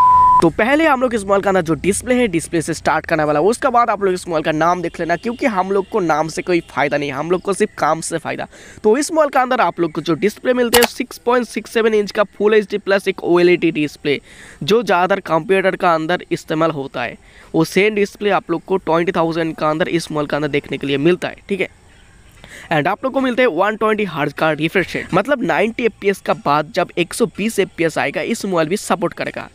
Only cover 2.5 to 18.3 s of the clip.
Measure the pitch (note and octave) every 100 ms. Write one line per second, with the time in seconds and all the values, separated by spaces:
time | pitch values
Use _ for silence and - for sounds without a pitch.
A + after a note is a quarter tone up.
2.5 | E3+ D3+ D#3 - D3+ - D#3+ D3+ D3 F3+
3.5 | A#3 - A#3+ A#3 G3+ G3 F3+ - D#3+ D#3+
4.5 | D#3 E3 F3+ E3+ - D#3+ E3+ A3+ A#3+ C#4+
5.5 | G3 F#3 G3 F#3 A3+ E3+ D#3 D#3+ F#3 -
6.5 | F3 - - C#3+ D3 D3 C3+ D#3+ F3+ G3+
7.5 | G3 G#3+ - D3 D#3+ - E3 B2+ C3 C3+
8.5 | - - - G#3+ A#3+ D4+ D#4+ D4 C#4+ B3+
9.5 | B3 F3+ F3 E3+ E3 D#3+ D#3 G3 - B3+
10.5 | B3 A#3+ A#3+ A#3+ - B3 - - B3 A#3
11.5 | - G#3 A#3 A3+ G#3+ G#3 - G3+ - G#3
12.5 | A3 G3+ G3+ F#3 G3 G3 F#3 - E3+ F3
13.5 | E3+ E3 D3+ D3 - D3+ C#3 - - -
14.5 | - C#3+ A3 G3+ F3+ F3+ G3 - E3 D#3
15.5 | F#3+ F#3+ F3+ F3+ D#3+ D#3 F3 - E3 -
16.5 | D#3+ D#3+ D#3 C#3 C3+ A#2 - - - -
17.5 | D#3+ D#3+ - G#3 G#3 G3+ - G#3